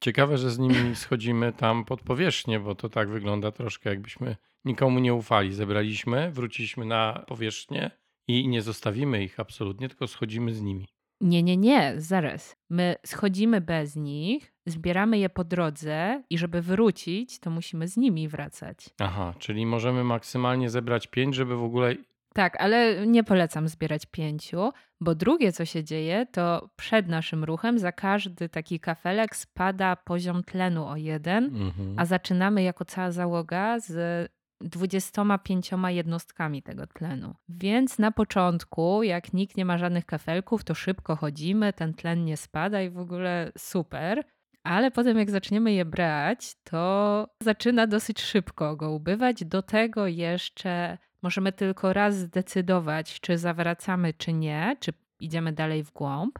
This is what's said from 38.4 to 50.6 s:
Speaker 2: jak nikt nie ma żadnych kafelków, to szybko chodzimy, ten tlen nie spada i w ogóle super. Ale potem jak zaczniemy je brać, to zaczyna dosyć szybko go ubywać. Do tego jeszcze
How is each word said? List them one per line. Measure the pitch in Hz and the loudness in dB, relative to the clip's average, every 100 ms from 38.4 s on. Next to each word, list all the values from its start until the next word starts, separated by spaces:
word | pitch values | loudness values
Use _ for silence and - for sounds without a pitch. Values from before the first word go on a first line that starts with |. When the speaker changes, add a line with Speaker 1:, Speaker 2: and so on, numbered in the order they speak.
| 180 170 - - 170 208 | 2 2 -2 0 2 2
Speaker 2:
jak | 220 175 - | 2 -2 -2
nikt | 185 196 - | -2 -2 -2
nie | |
ma | 185 175 | 0 0
żadnych | 175 175 - | 0 0 -2
kafelków, | 156 - 175 - 220 | -6 -2 -2 0 -2
to | - | -2
szybko | 160 - 190 - 156 | -4 -2 -4 -2 -2
chodzimy, | 151 147 160 214 208 | -4 -4 0 2 2
ten | 196 160 | 0 -4
tlen | 160 170 170 | -4 -2 0
nie | 160 151 | 0 -4
spada | - 156 190 208 | -6 -4 -2 0
i | 185 | -4
w | 180 | -6
ogóle | 175 180 180 175 165 - | -8 -4 -2 -2 -4 -8
super. | - 185 156 139 170 247 - _ _ _ | -4 -4 -2 -4 -2 -2 -4 _ _ _
Ale | - 180 254 | 0 2 2
potem | 247 240 220 | 4 4 4
jak | 202 | 4
zaczniemy | 196 - 208 226 | 0 0 2 4
je | 196 | 2
brać, | 165 185 170 147 156 240 - - | 0 0 2 2 0 -2 -6 -18
to | - 165 180 196 208 208 220 - | -6 -2 2 2 2 2 -2 -2
zaczyna | 220 214 240 240 226 | 0 2 4 4 4
dosyć | 214 - 214 | 2 0 -6
szybko | - 208 - - 151 151 | 0 0 0 -4 -4 -2
go | 156 | -2
ubywać. | 156 160 214 254 233 | -2 0 2 2 0
Do | 165 190 | -2 -2
tego | 190 214 226 220 190 | 2 2 2 0 -2
jeszcze | 170 170 175 - - | 0 -2 -2 -4 -8